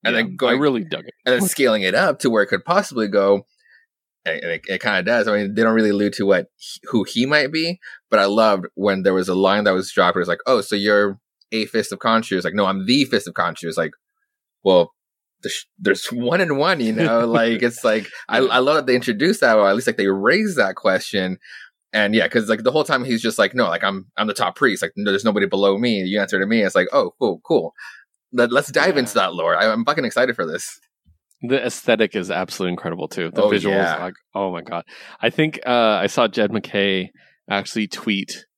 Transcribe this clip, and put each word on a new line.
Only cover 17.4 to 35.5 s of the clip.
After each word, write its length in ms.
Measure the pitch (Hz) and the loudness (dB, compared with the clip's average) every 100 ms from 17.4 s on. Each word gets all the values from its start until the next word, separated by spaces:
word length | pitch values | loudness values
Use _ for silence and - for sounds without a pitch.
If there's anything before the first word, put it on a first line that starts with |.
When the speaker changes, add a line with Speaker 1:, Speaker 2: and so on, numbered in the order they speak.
| 117 113 | 0 0
Speaker 1:
it's 220 | 120 117 | -2 0
like, 240 | 120 110 98 - - | 0 0 -4 -16 -4
I, 120 | 117 | 0
Speaker 2:
Yeah. 80 | 131 | 2
Speaker 1:
I 80 | 120 | 2
love 160 | 131 151 | 2 0
that 100 | 131 | 2
they 100 | 123 | 0
introduced 440 | 120 104 160 - | 0 0 0 2
that, 140 | 127 110 | 4 4
or 120 | 98 | 4
at 60 | 104 | 2
least, 100 | - | 0
like, 100 | - | 0
they 120 | 98 | 0
raised 480 | 95 107 180 214 151 | 2 2 2 0 0
that 180 | 98 | -2
question. 640 | 95 101 95 - 101 92 92 - - - _ _ | 0 0 0 -2 -4 -4 -6 -12 -20 -20 _ _
And 220 | 107 104 110 | -2 2 2
yeah, 100 | 87 | 2
'cause, 200 | 117 107 | 0 0
like, 160 | 110 | 0
the 80 | 113 | 0
whole 100 | 151 | 0
time 200 | 147 135 | 0 -2
he's 180 | 123 113 | -2 -2
just 160 | 113 107 | -2 0
like, 160 | 98 | 0
"No, 140 | 127 104 | 2 -2
like, 140 | 85 | 0
I'm, 220 | 98 95 92 - | -2 -4 -10 -6
I'm 100 | 107 | -4
the 80 | |
top 220 | - 101 - | -2 -4 0
priest. 260 | 135 92 | -2 0
Like, 100 | - - | -6 -4
no, 140 | 104 | -2
there's 140 | 98 | 0
nobody 220 | 110 104 95 | 0 0 0
below 320 | 98 98 98 | 2 2 2
me. 240 | 120 104 | 0 -2
You 180 | 92 104 | -2 -2
answer 180 | 95 98 | -2 -2
to 80 | 98 | 0
me." 160 | 113 | 0
It's 120 | 98 | 2
like, 140 | - - | 2 2
"Oh, 200 | 139 95 _ | 0 -2 _
cool, 200 | 117 85 | -4 -4
cool." 280 | - 156 82 - - - _ _ _ | 0 0 0 -12 -20 -20 _ _ _
Let, 180 | 123 120 | 0 2
let's 220 | - 147 | 2 0
dive 220 | 147 165 | 0 2
Speaker 2:
Yeah. 60 | 147 | 0
Speaker 1:
into 140 | 117 | 0
that 200 | 113 95 | 0 0
lore. 220 | 87 82 85 | 0 0 2
I, 100 | 107 | 2
I'm 140 | 110 | 0
fucking 200 | 117 156 | -2 -2
excited 300 | 123 - 127 | -2 2 2
for 100 | 113 | 2
this. 360 | 82 85 - - _ _ _ _ _ _ | -4 -6 -10 -16 _ _ _ _ _ _
Speaker 2:
The 220 | 117 135 | -2 0
aesthetic 520 | 117 - - 110 110 104 | 0 -4 0 2 2 0
is 120 | 90 | -4
absolutely 420 | 85 92 - 90 | -4 -4 -4 -4
incredible, 340 | 90 85 85 80 | -4 -6 -8 -8
too. 220 | - 82 | -6 -4
The 100 | - | 2
Speaker 1:
Oh, 60 | 104 | 2
Speaker 2:
visuals, 200 | 104 101 | 2 2
Speaker 1:
yeah. 320 | 98 85 78 | 0 0 -2
Speaker 2:
like, 120 | 87 - _ | -8 -12 _
oh 160 | 98 98 | -6 -4
my 120 | 87 | -6
God. 200 | 80 85 - - - - | -8 -10 -10 -20 -20 -4
I 80 | 117 | -2
think, 300 | - 156 | 2 -2